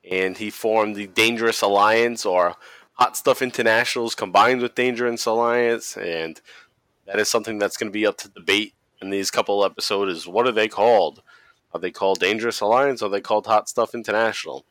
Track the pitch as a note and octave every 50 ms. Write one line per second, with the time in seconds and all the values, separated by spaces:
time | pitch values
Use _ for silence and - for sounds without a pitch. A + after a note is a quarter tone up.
0 | _ F#2 F#2 F#2+ F#2+ F#2+ F#2 - A2 G#2 - - - A2+ A2 A2 G#2+ G#2+ G#2+ G2+
1 | G#2 F#2+ - - A2 A2+ A#2+ A2 A#2 A2+ A2 - - G2+ G2+ G2+ G2+ G#2+ A2 A#2
2 | A#2 A#2+ A#2+ A2+ - G2+ F2+ F2+ F2 F2 F2 - - - - - - _ _ -
3 | B2 A2+ - - - C#3 B2+ - C3+ B2+ A#2+ - A#2 A2+ A2 A2+ B2 - - B2+
4 | A#2 A2+ - - A2 F#2+ F2+ G2+ G#2 A#2+ B2+ B2+ A#2+ A#2+ _ - B2 B2+ B2 A2+
5 | B2 A#2+ A#2 A2+ - B2 A2+ A#2 A#2 A#2 A#2 B2 A#2+ A#2 A#2 A2 - - - A2
6 | G2 F2+ E2+ E2 D#2+ E2 D#2+ - _ - - - - _ _ _ _ _ _ _
7 | _ G2 G2 G#2 G#2 - - A#2 A2 A2+ A2 G#2 G2+ G2 - - A2+ G#2+ G2 G#2+
8 | G#2+ G#2 G2 - - - _ G2+ E2+ E2+ G2 G#2 A2 G2+ _ _ _ _ _ _
9 | F#2+ F#2+ G2 G2 G2 - - - - - G2+ G2+ G2+ F#2+ - - - - G#2+ G2
10 | G2+ G2 F2+ D#2+ D#2+ F2 F2+ G#2+ A#2+ B2+ A2+ A2 G#2+ A2 - - G2+ A#2 A#2+ G#2
11 | F2 D2+ - - _ _ - - _ _ _ _ _ _ _ E2+ F2 F2+ F2 -
12 | G2+ G2 G2 F2+ F#2 F#2 G#2 A2+ A2 A#2+ A2 - G#2+ G#2 A2+ B2+ C#3 C#3+ C3 A2+
13 | A2 G2+ G2 G2+ - - G#2+ G#2+ G#2 A2 A2+ G#2+ - - - - A2+ - - A#2+
14 | A2 - G#2 G#2+ A2+ A2+ G#2 - - D#2+ C2+ C2+ _ _